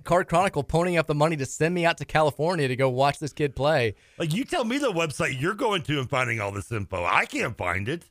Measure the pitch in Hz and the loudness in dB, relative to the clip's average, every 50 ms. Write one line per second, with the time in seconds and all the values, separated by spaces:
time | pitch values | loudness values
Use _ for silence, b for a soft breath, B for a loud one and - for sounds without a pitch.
0 | - - 170 180 180 - 165 170 190 196 - 147 131 - - 160 170 185 175 165 | -2 2 2 2 2 2 2 2 2 2 0 -2 -2 0 0 2 2 2 2 2
1 | 151 - 151 147 151 165 165 147 131 - - - 151 165 180 175 170 170 165 - | 2 2 2 2 2 2 2 0 -4 -6 -2 0 0 0 2 2 2 2 2 0
2 | 143 - - - 156 147 - - 147 170 185 165 143 127 131 117 135 131 123 127 | -4 -2 2 2 4 2 2 0 0 0 0 0 0 0 2 2 2 2 4 4
3 | 135 143 139 - 156 135 - - 151 139 113 - 131 147 160 143 120 110 95 b | 2 2 2 0 -6 -8 -4 -2 -2 -2 -2 0 0 2 2 2 2 0 -2 b
4 | b b b b 170 156 156 214 277 - 339 349 247 220 247 285 285 254 185 165 | b b b b -4 -2 -2 -2 -2 -2 -2 -2 -2 -2 -2 0 0 0 0 0
5 | 165 160 135 - - 135 127 127 135 180 214 208 - 226 202 185 131 - 151 143 | -2 -2 -2 -2 -2 -2 -2 -2 -2 -4 -2 -2 -2 0 0 -2 -2 -2 -2 -2
6 | 131 107 - 127 127 120 117 113 101 101 98 101 98 - 117 107 98 - 95 90 | -2 -2 -2 -2 0 0 -2 -2 -4 -4 -4 -6 -6 -6 -6 -6 -4 -4 -4 -2
7 | 87 87 98 147 220 240 - 294 202 143 110 - 98 90 87 95 101 113 156 175 | 0 2 2 2 2 0 -2 -4 -4 -4 -4 -4 -4 -2 -2 -2 -2 -4 -6 -6
8 | - _ | -8 _